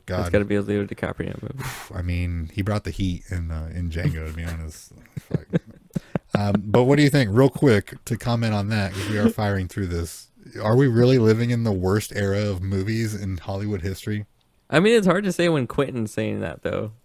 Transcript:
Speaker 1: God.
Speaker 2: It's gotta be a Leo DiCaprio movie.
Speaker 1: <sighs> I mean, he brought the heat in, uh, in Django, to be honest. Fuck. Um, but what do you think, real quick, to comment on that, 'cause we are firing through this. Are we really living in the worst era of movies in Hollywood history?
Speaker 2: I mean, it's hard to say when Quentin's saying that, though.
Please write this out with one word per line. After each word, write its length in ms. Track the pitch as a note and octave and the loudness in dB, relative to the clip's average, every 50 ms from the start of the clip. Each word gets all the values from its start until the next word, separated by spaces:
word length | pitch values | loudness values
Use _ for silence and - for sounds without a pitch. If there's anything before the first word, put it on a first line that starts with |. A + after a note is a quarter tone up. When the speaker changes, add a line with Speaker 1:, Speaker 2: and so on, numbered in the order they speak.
| - | -8
Speaker 1:
God. 140 | - F2+ F2+ | -6 -4 -4
Speaker 2:
It's 100 | F2+ E2+ | -2 2
gotta 160 | G#2 G#2 G2+ | 2 2 2
be 80 | G#2 G#2 | 2 0
a 80 | G2+ | -2
Leo 240 | G2+ G#2 G#2 G2+ G2+ | 0 0 -2 -2 -2
DiCaprio 540 | G2+ - - - - - - F#2+ F#2 - - | -4 -6 -6 -6 -6 -6 -6 -8 -8 -8 -10
movie. 220 | - - - C3 C3 B2+ - - | -10 -12 -10 -10 -10 -10 -10 -12
Speaker 1:
<sighs> 160 | - - F#2+ | -14 -12 -8
I 60 | F2+ | -6
mean, 500 | F2 F2 F2 F2 F2 F2 F2 E2+ D#2+ D#2+ - | -4 -2 -2 -2 -2 -2 -4 -4 -6 -6 -6
he 80 | G#2 | -4
brought 220 | F#2+ G#2+ G#2 G#2 - | -2 -2 -2 -2 -4
the 60 | F#2+ | -6
heat 320 | - - G2 F#2 F2 - - - | -4 -2 -2 -2 -2 -4 -6 -8
in, 200 | F#2 F2 E2 E2 | -6 -6 -4 -4
uh, 200 | D#2+ D#2 D#2+ D#2+ E2 | -6 -6 -6 -6 -6
in 160 | F2 F2 E2+ | -6 -6 -4
Django, 360 | D#2+ E2+ - D2 E2 D#2+ D#2+ | -4 -2 -2 -2 -2 -2 -8
to 60 | D#2+ D#2+ | -8 -8
be 100 | E2 E2 | -8 -8
honest. 480 | E2 E2 E2 D#2+ D#2+ - - - - - - - _ - - - - | -8 -8 -8 -10 -12 -14 -16 -20 -20 -20 -20 -20 _ -16 -16 -14 -6
Fuck. 180 | - - - - - - _ A2+ - - _ _ - - - - - - _ _ - | -8 -8 -6 -2 -4 -4 _ -4 -20 -20 _ _ -10 -10 -10 -6 -8 -8 _ _ -2
Um, 280 | G2+ G2+ G2+ G2 G#2 G2 | 0 0 2 0 0 -2
but 200 | G#2 G2+ A#2+ B2 | 2 2 4 6
what 120 | C3 C#3+ | 6 6
do 60 | D3 | 6
you 80 | D3 C#3 | 6 6
think, 200 | D3+ C#3+ B2 G2 | 6 4 2 4
real 160 | G2 B2 C3+ C3 | 4 6 6 4
quick, 520 | - - D3+ C3+ G#2+ G2+ - - - - - | 4 4 4 6 6 4 2 -2 -12 -14 -6
to 100 | - A#2+ | -6 -6
comment 380 | - - B2 A#2+ A#2 A#2 A2 G#2+ | -4 -2 -2 0 0 0 0 0
on 140 | G#2 G2+ G#2 | 0 0 0
that, 240 | A2+ G#2+ G2 F#2+ | 0 0 -2 -2
'cause 160 | G2 G2 G#2 G#2 | -4 -6 -4 -4
we 100 | G#2+ G#2 | -2 2
are 120 | G#2 A2+ | 0 0
firing 380 | - - G#2+ G2+ G2+ F#2+ F#2 F2 | 0 0 -2 -2 -2 -2 -4 -6
through 200 | - - G2 F2 | -6 -6 -4 -4
this. 400 | F2 E2+ E2+ - - - - _ _ _ - - - A2 | -4 -4 -6 -6 -10 -16 -20 _ _ _ -20 -16 -12 -4
Are 140 | G#2+ G#2+ A#2 | 0 2 4
we 100 | B2+ C#3+ | 4 4
really 320 | C3 A2+ A#2 B2 B2+ C3 B2+ | 6 6 6 6 6 6 6
living 320 | A2 A2 A2 A2+ A#2+ A#2+ | 6 6 6 4 4 0
in 140 | B2 A#2 A2+ | 0 0 0
the 80 | A2+ | 0
worst 400 | G2 F2+ F2+ F#2 G2+ A2 - - - | 0 2 2 2 2 2 0 -2 -4
era 240 | G#2 G2+ G2 G2 G#2 G#2+ | -2 0 0 0 0 0
of 160 | G#2 F#2+ F2 | -2 -2 -4
movies 520 | F#2 F#2+ G2+ F#2+ F#2+ G#2+ A2 A2+ A2+ G#2+ G#2+ | -4 -2 -2 -2 -2 -2 -2 -2 -2 -4 -4
in 220 | G2 G#2 G2 F#2 F2 | -6 -6 -6 -6 -6
Hollywood 440 | - - G2 G2 G#2 G#2 G#2 F#2 | -6 -6 -6 -4 -4 -4 -4 -4
history? 440 | E2+ G2 F#2+ - - G#2+ G#2+ G#2 G#2 _ _ _ _ _ _ _ _ - | -4 -6 -6 -6 -6 -6 -6 -6 -6 _ _ _ _ _ _ _ _ 0
Speaker 2:
I 100 | C3+ D#3 | 0 2
mean, 140 | F#3+ A3 A#3+ | 4 4 4
it's 120 | A3+ F#3+ | 4 4
hard 180 | F#3 E3 G3 G#3+ | 4 2 2 0
to 80 | F#3 | -2
say 160 | F3 - E3+ E3+ | 0 2 2 2
when 180 | D#3+ C#3+ A#2+ | 2 2 0
Quentin's 460 | - - - C#3 - C3 A#2+ A2 G#2 | -2 -2 -2 -2 -2 -2 -6 -6 -4
saying 280 | - A2 A2 G#2+ G#2 G2+ | -4 -4 -4 -4 -4 -4
that, 220 | G2+ E2+ - - | -6 -6 -8 -6
though. 300 | - E2+ F#2+ G2+ G#2+ A2 A2 _ | -6 -4 -4 -4 -6 -6 -10 _